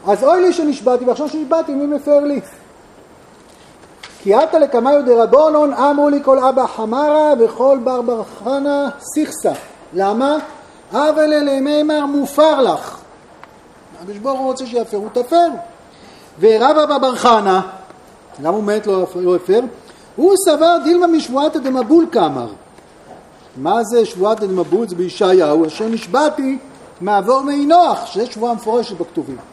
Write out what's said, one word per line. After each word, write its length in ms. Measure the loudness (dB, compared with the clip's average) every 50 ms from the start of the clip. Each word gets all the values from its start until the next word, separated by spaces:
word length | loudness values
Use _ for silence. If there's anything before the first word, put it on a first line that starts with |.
| 0
אז 180 | 0 0 2 4
אוי 160 | 2 4 4
לי 120 | 4 2
שנשבעתי, 520 | 2 0 -2 -4 -4 -2 0 0 0 0 0
ועכשיו 240 | -2 -2 -2 -4 -6
שנשבעתי, 460 | -6 -8 -4 -2 -2 -2 -2 -4 -4
מי 120 | -4 -4
מפר 340 | -4 -4 -4 0 2 2 2
לי? 200 | 2 0 -4 -6 -8 -12 -20 -20 -20 -20 -20 -20 -20 -20 -20 -20 -20 _ -20 -20 -20 -20 -20 -20 -20 -20 -20 _ -20 -20 -20 -20 -20 -20 -20 -20 -20 -20 -20 -8
"כי 120 | 0 2 4
עתה 240 | 4 4 4 4 2
לקמיו 440 | 2 2 2 0 2 2 2 2 4
דרבנן 680 | 4 4 4 4 4 4 4 4 4 4 2 2 0 0
אמרו 340 | 0 0 0 2 2 2 2
לי 120 | 0 0 2
כל 140 | 2 2 4
אבא 280 | 4 2 2 0 -2
חמרא 680 | -2 -4 -8 -6 -4 -4 -2 0 0 2 2 2 2 4 2
וכל 400 | 2 0 2 0 2 2 2 2 0
בר 160 | -4 -4 -2
בר 220 | -4 -4 -4 -4
חנא 680 | -8 -12 -14 -10 -6 -4 -4 -2 -2 -2 -2 -2 -4 -4 -8 -12 -18 -8 -4
סיכסא". 380 | -4 -4 -4 -6 -4 -4 -4 -4 -4 -12 -20 -20 -20 -20 -10 -4
למה? 440 | -2 -2 0 0 0 0 0 0 -2 -4 -10 -18 -20 -20 -20 -20 -20 -18 -6
"הבה 340 | -2 0 0 0 2 2 0
ליה 160 | 2 2 0
למימר 640 | 0 0 -2 -2 -2 0 0 0 0 0 -2 -2 -2
מופר 560 | -2 -2 -4 -4 -2 0 2 2 2 4 2
לך". 360 | 0 0 0 -4 -6 -14 -16 -18 -20 -20 -20 -20 -20 -20 -20 -20 -20 -20 -20 -20 -20 -20 -20 -20 -20 -20 -20 -18
הקדוש 180 | -16 -16 -14 -8
ברוך 200 | -6 -6 -4 -2
הוא 80 | -4
רוצה 200 | -6 -6 -6 -10
שיפר, 300 | -6 -4 -6 -4 -4 -6
הוא 120 | -8 -8 -4
תפר. 360 | -4 -4 -2 2 2 2 2 2 0 -8 -14 -18 -20 -20 -20 -20 -20 -20 -20 -20 -20 -20 -20 -20 -4 2
ורבא 460 | 4 4 4 4 2 2 4 2 2
בר 120 | 0 0 0
בר 180 | 0 -2 -2
חנא, 440 | 0 2 4 4 4 4 2 0 0 -2 -4 -16 -20 -20 -20 -20 -20 -20 -20 -20 -20 -20 -20 -18 -6
למה 140 | -4 -4 -2
הוא 80 | -2 -2
באמת 220 | -2 -2 -2 -2
לא, 200 | -2 -2 -2 -2 -4 -6
לא 220 | -4 -2 0 0
הפר? 240 | 0 0 0 0 0 0 -2 -12 -18 -20 -20 -20 -20 -20 -18 -4
"הוא 160 | 0 2 4 4 4 2
סבר 320 | 0 2 4 4 2 2 2 2
דילמה 220 | 2 2 2 4
משבועתא 520 | 2 2 0 -2 -2 -2 -2 -2 0 -2 -4
דמבול 480 | -4 -2 -4 -4 0 4 4 4 4 2
כאמר". 360 | 0 0 0 0 -2 -6 -10 -10 -14 -20 -20 -20 -20 -20 -20 -20 -20 -20 -20 -20 -20 -20 -20 -20 -20 -20 -20 -20 -16
מה 280 | -8 -4 -2 0 0 -2
זה 220 | 0 0 0 0
שבועת 340 | 0 -2 -2 0 0 0 -2
דמבול? 480 | -2 -4 -2 -4 -2 0 0 -2 -2 -4
זה 80 | -4
בישעיהו, 720 | -6 -6 -6 -2 -2 2 4 4 4 4 4 2 2 0
"אשר 220 | 0 -2 -6 -4 -4
נשבעתי 680 | -4 -6 -6 -2 0 0 0 0 -2 -2 -4 -4 -6 -6 -10 -18 -20 -20 -20 -20 -16 -10
מעבור 400 | -4 -2 -2 0 2 2 0 0
מי 260 | 0 -2 -2 -2 2
נוח", 400 | 4 4 4 4 4 0 -4 -6
שזה 200 | -8 -6 -6 -6
שבועה 280 | -6 -6 -6 -6 -4 -4
מפורשת 420 | -6 -4 -4 -2 -2 -4 -6 -8
בכתובים. 400 | -10 -10 -8 -8 -10 -8 -8 -12 -16 -16 -20